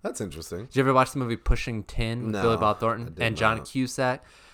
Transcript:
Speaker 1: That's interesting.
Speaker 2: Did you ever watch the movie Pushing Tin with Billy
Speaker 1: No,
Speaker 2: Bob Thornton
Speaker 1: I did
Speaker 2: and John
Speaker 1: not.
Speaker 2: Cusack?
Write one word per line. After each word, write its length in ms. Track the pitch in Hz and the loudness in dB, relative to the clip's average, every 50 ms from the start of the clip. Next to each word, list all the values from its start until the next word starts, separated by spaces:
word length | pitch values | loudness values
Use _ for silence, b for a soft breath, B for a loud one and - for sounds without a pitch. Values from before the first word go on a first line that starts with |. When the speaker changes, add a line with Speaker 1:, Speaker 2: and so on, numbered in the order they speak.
Speaker 1:
That's 180 | - 208 - - | -6 -8 -6 -6
interesting. 460 | 117 92 73 82 80 - 87 87 117 | -8 -6 -8 -10 -10 -10 -10 -10 -10
Speaker 2:
Did 100 | - - | -2 0
you 40 | 135 | 2
ever 100 | 135 135 131 | 4 6 6
watch 180 | 127 131 - | 4 4 4
the 60 | - 139 | 0 -4
movie 180 | 127 117 117 | -2 -2 -4
Pushing 460 | 110 _ - 127 117 - - 113 110 101 | -4 _ 2 2 2 2 -4 -4 -6 -6
Tin 400 | - - - 117 113 117 123 120 | -6 -4 -2 -2 -2 -2 -4 -2
with 80 | 110 | -2
Billy 220 | 107 101 113 117 113 | 0 2 2 2 2
Speaker 1:
No, 60 | 104 | 4
Speaker 2:
Bob 200 | 107 107 107 - | 2 2 2 2
Thornton 260 | 113 113 113 113 117 | 0 -2 -2 -2 -6
Speaker 1:
I 40 | 127 | -10
did 80 | 160 - | -6 -2
Speaker 2:
and 140 | 123 113 110 - | -2 -2 0 2
John 200 | 110 107 113 110 | 2 2 2 0
Speaker 1:
not. 80 | - | -6
Speaker 2:
Cusack? 580 | - - 131 131 123 - - 131 127 127 135 B B B B B B | -6 -4 -4 -4 -2 -2 0 0 0 0 -2 B B B B B B